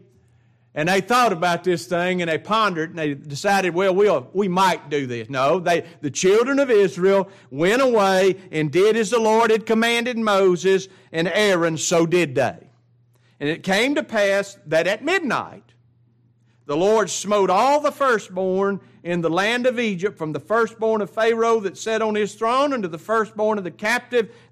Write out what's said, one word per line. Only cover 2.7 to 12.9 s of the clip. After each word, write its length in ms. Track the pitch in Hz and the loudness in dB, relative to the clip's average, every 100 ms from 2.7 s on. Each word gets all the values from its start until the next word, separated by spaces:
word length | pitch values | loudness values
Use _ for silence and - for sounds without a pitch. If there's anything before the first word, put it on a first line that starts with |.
| 170 160 | -2 -6
and 100 | 175 | -4
they 140 | 151 | -6
decided, 600 | 139 147 143 202 196 185 | -6 -10 -4 0 2 2
"Well, 220 | 170 190 185 | 0 0 2
we'll, 340 | 208 160 123 | 2 2 -2
we 160 | 185 202 | -4 -2
might 400 | 175 190 165 143 | 2 2 0 -4
do 180 | 147 135 | -6 -4
this." 220 | 120 107 | -8 -6
No, 300 | 135 135 180 | -2 0 0
they, 260 | 175 170 - - | 0 -2 -2 -10
the 100 | 147 | -10
children 480 | - 185 208 240 277 | -2 2 4 2 0
of 100 | 277 | 2
Israel 600 | 220 196 - 185 196 190 - - | 4 2 2 2 2 0 -8 -12
went 300 | 131 170 233 | -2 0 2
away 540 | 269 226 196 190 190 185 - | 2 2 2 4 2 0 -4
and 180 | 160 151 | -4 -2
did 280 | 156 202 214 | 2 2 2
as 140 | 214 | 0
the 80 | 240 | 0
Lord 300 | 220 220 226 | 2 2 4
had 160 | 220 220 | 2 0
commanded 520 | 220 226 233 233 233 | 0 0 0 -2 -4
Moses 720 | 220 196 190 175 180 190 185 - _ | 0 2 2 2 2 0 -2 -18 _
and 160 | 160 175 | -4 -2
Aaron, 480 | 175 214 180 165 160 | 0 2 2 0 -2
so 280 | - 175 165 | -2 0 2
did 300 | 180 160 131 | 2 0 0
they. 220 | 120 85 - _ _ | -2 -4 -16 _ _